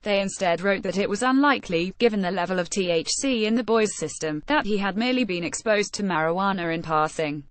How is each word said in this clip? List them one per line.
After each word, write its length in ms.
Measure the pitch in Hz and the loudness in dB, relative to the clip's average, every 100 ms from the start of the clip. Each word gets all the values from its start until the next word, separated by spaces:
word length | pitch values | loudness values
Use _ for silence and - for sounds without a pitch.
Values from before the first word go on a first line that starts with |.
They 180 | 214 202 | 0 0
instead 400 | 196 - 185 170 | 0 -2 0 2
wrote 220 | 196 190 | 2 0
that 160 | - 180 | 0 -2
it 100 | 202 | -2
was 140 | 208 | 0
unlikely, 720 | 254 262 285 233 - 165 185 - | 2 4 4 2 0 -2 -2 2
given 220 | 233 214 | 2 2
the 120 | 180 | 0
level 260 | 185 175 185 | -2 0 -2
of 100 | 175 | -2
T 220 | 208 180 | -2 0
H 200 | 165 - | 0 0
C 360 | - 277 240 214 | -2 0 0 2
in 80 | |
the 80 | 226 | 0
boy's 340 | 214 226 214 - | 2 2 2 -2
system, 460 | 156 - 156 151 - | -8 -4 -4 -4 0
that 180 | 190 196 | 0 2
he 100 | 202 | 0
had 200 | 196 185 | 0 0
merely 260 | 247 254 | 0 0
been 220 | 220 175 | 0 -2
exposed 500 | 170 - 226 208 202 | -4 -4 0 2 0
to 80 | - | -2
marijuana 720 | 202 160 160 175 196 190 170 | 0 2 2 2 0 0 -2
in 80 | 165 | -4
passing. 640 | 156 156 156 - 156 147 - | 0 0 0 -2 -4 -4 -10